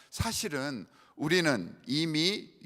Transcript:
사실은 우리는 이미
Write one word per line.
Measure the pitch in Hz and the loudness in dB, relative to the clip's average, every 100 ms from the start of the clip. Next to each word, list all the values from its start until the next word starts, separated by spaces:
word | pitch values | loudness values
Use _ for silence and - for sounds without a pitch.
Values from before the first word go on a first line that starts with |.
| - | -10
사실은 | - 226 - 214 143 139 127 - - - - | -4 -2 -2 -2 -2 -2 -4 -10 -16 -20 -4
우리는 | 156 180 165 120 85 - - | 2 4 4 2 -2 -10 -4
이미 | 147 165 156 170 208 - - | -2 0 2 0 0 -6 -10